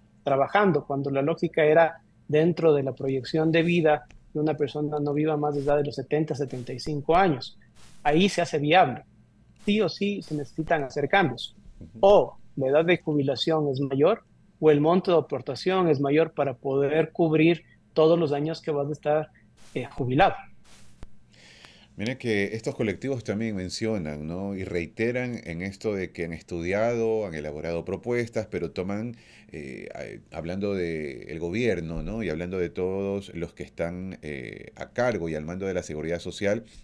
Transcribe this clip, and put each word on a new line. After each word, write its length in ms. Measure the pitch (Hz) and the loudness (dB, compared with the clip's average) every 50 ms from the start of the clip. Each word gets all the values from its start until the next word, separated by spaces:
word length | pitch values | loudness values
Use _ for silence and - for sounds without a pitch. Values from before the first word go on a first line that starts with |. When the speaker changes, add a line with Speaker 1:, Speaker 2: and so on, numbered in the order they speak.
| _ _ _ _ - | _ _ _ _ -2
Speaker 1:
trabajando, 640 | 139 135 135 139 - - 202 208 196 156 143 - | 0 2 2 2 4 4 4 4 6 4 2 0
cuando 240 | - 143 139 139 143 | -2 -4 -2 -2 -2
la 120 | 139 139 | 0 0
lógica 440 | 139 151 156 - - 160 - 165 151 | 0 0 0 -2 -2 -2 2 4 4
era 360 | 151 156 165 165 156 - - _ _ _ _ _ - | 6 6 6 6 4 2 -6 _ _ _ _ _ 0
dentro 460 | 147 147 160 180 165 - 165 160 147 | 2 2 4 4 2 2 4 4 4
de 100 | 143 135 | 4 2
la 100 | 135 123 | -2 -6
proyección 580 | - 135 135 135 135 120 - - 156 156 160 | -6 -4 -4 -4 -4 -4 -2 -2 0 2 2
de 120 | 160 165 160 | 4 2 2
vida 420 | 175 175 175 156 156 151 147 - - - - _ _ | 2 2 2 4 4 2 2 -2 -8 -20 -20 _ _
que 80 | - 151 | -4 -2
una 160 | 151 156 151 | 0 0 0
persona 440 | 143 147 135 - 151 151 147 151 147 | 0 -2 -4 -2 -4 -4 -4 -4 -2
no 140 | 143 147 143 | -2 -2 0
viva 240 | 147 151 156 156 147 | 0 0 0 0 0
más 180 | 147 147 143 143 | -2 -2 -2 -2
allá 180 | 135 143 143 147 | 0 2 2 2
de 60 | 147 | 0
los 120 | 143 - | -2 -4
setenta, 400 | 139 127 - 180 - 160 151 151 | -8 -6 -2 0 0 0 0 -2
setenta 360 | 123 143 123 - 127 120 - | -6 -6 -6 -6 -10 -10 -10
y 80 | 131 123 | -10 -10
cinco 360 | - 156 151 143 135 - 160 | -8 -6 -6 -6 0 2 4
años. 420 | 180 196 185 143 127 - - - - - _ - - - - - - - | 4 4 4 2 0 -4 -10 -16 -20 -20 _ -20 -20 -20 -20 -14 -6 0
Ahí 260 | 147 151 165 190 202 | 2 4 4 4 4
se 120 | - 185 | 2 0
hace 180 | 170 - - 151 | -2 0 0 0
viable. 440 | 143 147 165 185 175 135 113 - - _ _ _ - _ _ _ _ _ - - - | 2 6 6 6 6 6 2 -6 -12 _ _ _ -20 _ _ _ _ _ -20 -8 -2
Sí 160 | 208 202 214 | 0 2 2
o 80 | 202 165 | 2 0
sí 320 | - - 202 202 202 190 | -2 -2 -4 -4 -4 -4
se 140 | 170 - 156 | -6 -6 -6
necesitan 480 | 147 143 - - - 156 - 170 156 143 | -6 -6 -8 -6 -6 -2 0 0 0 0
hacer 260 | 127 - 151 139 135 | -2 -4 -4 -2 2
cambios. 460 | - 202 185 135 - - - - - - - - - - | 4 4 4 4 0 -2 -10 -14 -16 -18 -20 -20 -20 -20
Speaker 2:
Ujú. 200 | - - - 113 | -20 -18 -2 4
Speaker 1:
O 360 | - 196 208 185 127 - - - - - - | 6 8 8 8 8 4 -2 -12 -18 -12 -6
la 120 | 139 131 131 | -4 0 2
edad 180 | 139 156 165 | 4 4 4
de 120 | 175 175 - | 4 2 2
jubilación 720 | - 165 151 147 135 139 131 120 - 143 160 156 151 143 | 2 0 0 0 2 0 0 -2 0 0 0 2 2 0
es 100 | 131 131 | -2 -2
mayor, 440 | 143 131 135 135 147 180 220 - - _ _ _ _ _ _ - | -2 -2 0 2 4 4 2 2 -4 _ _ _ _ _ _ 2
o 120 | 151 156 | 4 6
el 100 | 151 143 | 6 6
monto 300 | 147 160 175 190 180 185 | 6 4 4 4 4 4
de 80 | 175 160 | 4 2
aportación 680 | 143 - 147 127 - - 131 - - 180 185 190 180 165 | 2 0 -4 -8 -6 -6 -8 -4 -2 0 2 2 4 4
es 100 | 147 131 | 4 2
mayor 320 | 143 139 147 156 165 160 | 2 2 4 4 2 2
para 220 | - - 143 139 123 | 0 -2 -2 -2 -2
poder 580 | - - 139 135 139 143 139 151 160 160 - | -6 -4 -2 0 2 2 2 2 2 0 0
cubrir 520 | - - 170 160 151 156 160 170 170 165 - _ _ _ _ _ - | 0 0 2 4 4 6 6 4 4 2 -2 _ _ _ _ _ 2
todos 240 | 160 156 160 170 - | 4 6 6 6 4
los 140 | 170 139 | 2 0
años 300 | 143 143 147 160 160 - | 0 -2 -2 -4 -4 -6
que 100 | - 170 | -6 -4
vas 180 | 151 143 143 143 | -2 -2 -2 -4
a 20 | |
estar, 380 | 151 - - 147 151 156 156 - _ _ _ _ _ - - - - | -6 -4 -2 0 0 0 0 -4 _ _ _ _ _ -20 -16 -10 -8
eh, 120 | 135 120 | -8 -8
jubilado. 500 | - - - 131 120 127 151 190 - - - - - - - - - - - - - - - - - - - - _ _ - - - - - - - - - - _ - | -8 -6 -6 -2 0 4 4 4 4 2 -2 -10 -18 -20 -20 -20 -20 -20 -20 -20 -20 -20 -18 -18 -18 -18 -18 -20 _ _ -20 -20 -20 -20 -20 -20 -20 -20 -20 -20 _ -12
Speaker 2:
Mira 200 | - 104 117 131 - | -8 -6 -6 -6 -4
que 360 | - 117 107 101 98 95 110 | -2 0 0 0 0 -2 -2
estos 200 | 113 - 143 131 | -6 -6 -6 -4
colectivos 480 | - 123 104 92 - - 135 135 120 - | -2 -2 -2 -2 -2 -4 -4 -4 -4 -4
también 320 | - 101 104 113 113 104 | -4 -4 -4 -4 -4 -4
mencionan, 720 | 95 92 87 - - 110 110 110 101 80 76 73 73 76 78 | -4 -6 -6 -6 -4 -2 -2 -2 -2 -4 -6 -6 -8 -8 -8
¿no? 280 | 85 90 98 98 101 | -6 -6 -6 -6 -6
Y 80 | 92 95 | -6 -6
reiteran 760 | - 87 87 85 - - - 113 120 123 123 127 123 120 104 - | -4 -4 -4 -4 -4 -4 -2 -2 -2 -2 -2 -4 -6 -8 -10 -10
en 180 | 85 82 82 92 | -10 -8 -8 -8
esto 320 | 98 95 - - 110 101 | -8 -8 -6 -6 -4 -4
de 160 | 98 92 82 | -4 -4 -6
que 140 | - - 85 | -6 -6 -8
han 80 | 85 82 | -6 -8
estudiado, 920 | 78 - - 90 85 82 87 95 104 110 120 120 117 113 113 110 110 104 | -10 -12 -10 -8 -6 -4 -2 0 0 0 0 0 0 0 0 0 -2 -2
han 80 | 92 80 | -4 -6
elaborado 520 | 76 73 76 73 76 76 82 85 85 76 | -8 -8 -8 -8 -8 -6 -4 -4 -4 -4
propuestas, 640 | - 95 - - 120 120 120 120 117 - 113 107 - | -4 -6 -6 -4 -4 -2 -2 -2 -4 -4 -6 -6 -4
pero 180 | - 87 82 80 | -6 -6 -6 -6
toman, 480 | - 98 90 98 101 104 113 123 117 - - - - - - - | -6 -6 -6 -4 -4 -6 -6 -8 -10 -14 -18 -20 -20 -20 -20 -18
eh, 380 | - 78 73 67 62 50 50 - - | -14 -14 -12 -12 -12 -14 -14 -14 -14
a-, 420 | - 67 53 52 55 - _ - 80 | -14 -14 -14 -14 -16 -18 _ -12 -10
hablando 380 | 78 82 90 98 101 101 101 | -8 -8 -6 -4 -4 -4 -2
de 480 | 95 87 82 82 78 78 71 65 58 50 | -2 -2 -4 -4 -6 -6 -8 -10 -12 -12
el 160 | 50 73 80 | -12 -10 -8
gobierno, 640 | 82 85 90 113 123 113 95 85 82 80 85 80 76 | -6 -4 -2 -2 0 0 0 -2 -2 -6 -6 -6 -6
¿no? 180 | 87 104 117 | -6 -6 -4
Y 80 | 110 85 | -4 -4
hablando 300 | 76 82 87 90 95 95 | -4 -4 -4 -4 -4 -2
de 100 | 87 85 | -4 -4
todos 640 | - 95 90 92 95 98 98 98 98 101 98 - - | -2 -4 -4 -2 -2 -2 -4 -4 -4 -4 -6 -8 -10
los 200 | 85 85 82 - | -8 -8 -8 -10
que 100 | - 80 | -12 -16
están, 560 | - - - 85 85 90 90 92 95 87 - | -12 -8 -6 -6 -6 -6 -8 -10 -10 -12 -12
eh, 520 | - 76 71 65 62 53 50 - - - - | -10 -10 -10 -10 -10 -12 -14 -16 -18 -18 -14
a 160 | - - - | -14 -14 -10
cargo 360 | - - 120 127 110 90 85 82 | -4 -2 0 0 0 -2 -2 -4
y 60 | 78 | -4
al 100 | 76 76 | -6 -6
mando 220 | 80 92 92 98 | -6 -8 -6 -4
de 80 | 95 92 | -4 -4
la 80 | 90 | -4
seguridad 380 | 85 - 76 76 76 80 85 85 | -6 -6 -8 -6 -6 -4 -6 -6
social, 460 | - 90 85 - 101 98 104 120 - - - - | -6 -8 -8 -4 -2 -2 -2 -2 -6 -12 -20 -20